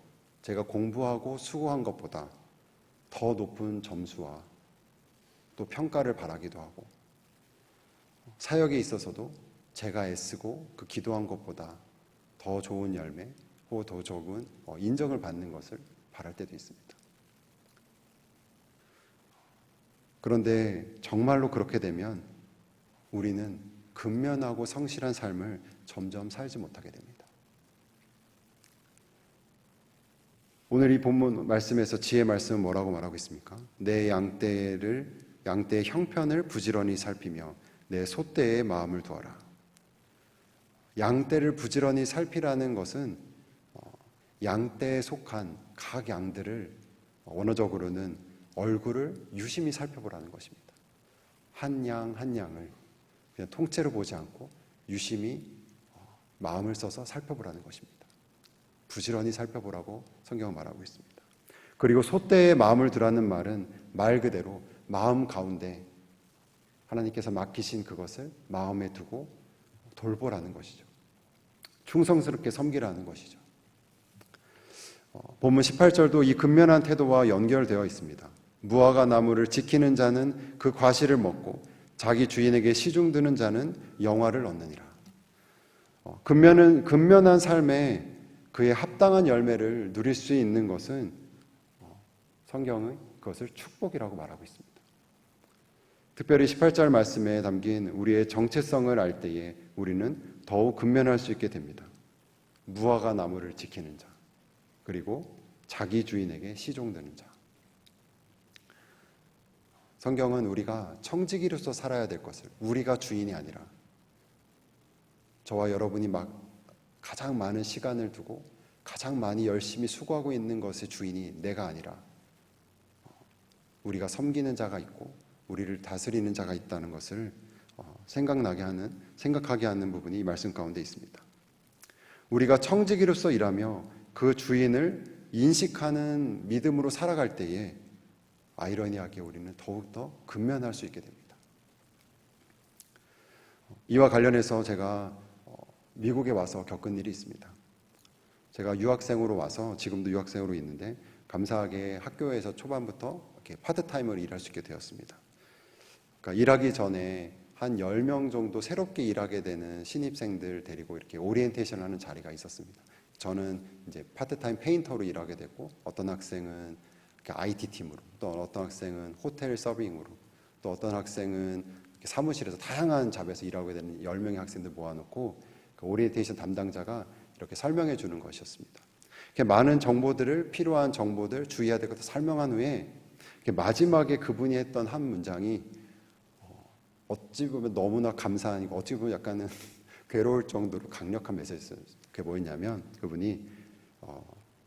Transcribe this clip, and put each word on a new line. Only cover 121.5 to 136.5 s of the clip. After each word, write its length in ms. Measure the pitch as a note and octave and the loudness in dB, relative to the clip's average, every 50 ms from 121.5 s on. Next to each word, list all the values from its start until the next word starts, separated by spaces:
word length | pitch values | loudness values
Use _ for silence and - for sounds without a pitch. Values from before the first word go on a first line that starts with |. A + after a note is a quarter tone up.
| G2+ G#2 G2 | -6 -6 -8
아니라, 380 | E2+ D#2+ D#2+ - - - - - - - _ _ _ _ _ _ _ _ _ _ _ _ _ _ _ _ _ _ | -8 -10 -12 -14 -16 -16 -18 -20 -20 -20 _ _ _ _ _ _ _ _ _ _ _ _ _ _ _ _ _ _
어, 220 | - - _ - _ _ _ _ _ _ _ _ _ _ _ - | -20 -20 _ -20 _ _ _ _ _ _ _ _ _ _ _ -10
우리가 240 | G#2 G2 F#2 G2 | -8 -6 -6 -6
섬기는 480 | F#2 - - C#3 D3 C#3+ D3 C#3 C3+ B2 | -6 -6 -4 -2 -2 -2 -2 -2 -2 -2
자가 240 | A2+ A2+ G2 G2 F2+ | -4 -4 -6 -6 -8
있고 360 | D#2 - - - - - - - _ _ _ _ _ | -10 -12 -16 -18 -18 -18 -20 -20 _ _ _ _ _
우리를 340 | - F#2+ F#2 G2 F#2 G2 F#2 | -10 -8 -6 -6 -6 -8 -10
다스리는 520 | - - F#2+ F#2+ - B2 A2+ A2+ G#2 G#2 G2+ | -10 -10 -10 -8 -6 -2 -2 -2 0 -2 -2
자가 200 | G#2 F#2+ F2+ F2+ | -4 -4 -6 -6
있다는 380 | F2+ - - F2+ E2+ E2+ E2 | -8 -8 -8 -10 -8 -8 -10
것을, 420 | D#2+ D#2+ - - G2 A2 A2 G2+ - - - - - - - - _ | -12 -14 -12 -10 -10 -10 -10 -10 -12 -16 -20 -20 -20 -20 -20 -20 _
어, 260 | - - D2+ - - - | -20 -20 -20 -20 -20 -20
생각나게 560 | - - C#3 C#3+ C#3+ C#3 C3+ A#2 G2 F2+ F2+ | -8 -4 -2 0 0 2 0 0 0 -2 -2
하는, 360 | F#2+ F#2 F#2+ F#2 G2 G#2 F#2+ - - - - | -4 -6 -6 -6 -8 -10 -12 -14 -20 -20 -14
생각하게 480 | - - C#3+ D3 D3 C#3+ C3 B2 A2 A2+ | -6 -2 -2 -2 -2 -2 -2 -2 0 0
하는 260 | A2 G2 G2+ G2 F#2+ | 0 0 -2 -2 -4
부분이 280 | F2+ E2+ - E2+ F#2 G#2 | -6 -6 -8 -6 -6 -4
이 40 | G2 | -2
말씀 300 | F#2 E2+ E2+ - G2+ F2 | -4 -4 -4 -6 -8 -8
가운데 260 | F#2 E2+ E2 F2 F2 | -8 -8 -8 -8 -10
있습니다. 420 | D#2 - - - - - - - - _ _ _ _ _ _ _ _ _ _ _ - - _ _ _ - - - _ _ | -10 -12 -14 -18 -20 -20 -20 -20 -20 _ _ _ _ _ _ _ _ _ _ _ -20 -20 _ _ _ -20 -20 -20 _ _
우리가 280 | F3 - C3 B2 C3+ | 2 4 6 8 6
청지기로서 720 | C#3 - - F#3+ G#3 G#3 F#3 G#3 F3+ F#3+ F3 F3 F3+ - E3+ | 6 6 4 4 4 4 4 4 4 4 4 4 2 2 2
일하며 520 | C3+ G2+ G#2 G2+ F#2+ G2+ G#2+ A2+ G#2+ F2+ - - - - - - - | 2 2 2 2 0 0 -2 -4 -4 -8 -10 -14 -20 -20 -20 -18 -4
그 220 | - B2+ C3 B2+ | 2 2 4 4
주인을 680 | C3 - - B2+ B2 B2+ A#2+ A#2+ C3 D#3+ F3+ F#3 - - - - - - - - | 2 0 0 2 4 4 4 4 2 2 0 -2 -6 -10 -16 -20 -20 -16 -8 0
인식하는 1120 | A2+ B2+ D3+ E3 - G3 F3 - - D3+ D3+ D3 D3 D3 D3 D3 D3 C#3+ B2 G#2 - - | 4 4 6 6 4 2 -2 -2 -4 -2 -2 -2 -2 -2 -2 -2 -2 -2 -2 -4 -6 -4
믿음으로 420 | G2 | -2